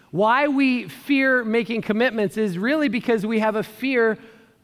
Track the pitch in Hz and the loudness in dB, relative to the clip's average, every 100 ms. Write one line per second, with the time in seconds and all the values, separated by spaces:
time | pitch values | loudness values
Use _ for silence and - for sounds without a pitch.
0 | - 160 214 247 294 277 269 247 185 - | -10 0 2 2 2 2 0 0 -4 -12
1 | - 277 269 254 220 233 220 233 - 214 | 0 2 4 2 2 -2 -2 -4 -2 0
2 | 254 220 202 214 214 175 226 311 294 226 | 0 0 -2 0 -2 0 0 0 0 -2
3 | - 226 208 226 220 214 190 - 262 254 | 0 0 0 0 0 -2 -6 -6 -2 2
4 | 226 214 - - - _ | 2 0 -8 -20 -20 _